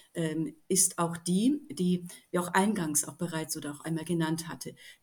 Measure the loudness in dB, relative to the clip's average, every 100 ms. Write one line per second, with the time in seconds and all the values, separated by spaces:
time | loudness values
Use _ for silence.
0 | -10 -4 -2 0 -4 -6 0 2 4 2
1 | -2 -2 0 4 4 2 -2 -2 2 2
2 | -2 -14 _ -2 0 2 4 2 0 0
3 | -2 -4 -4 -2 -4 -6 -6 -8 -4 -4
4 | 0 2 2 0 -4 -10 -12 -14 -18 -6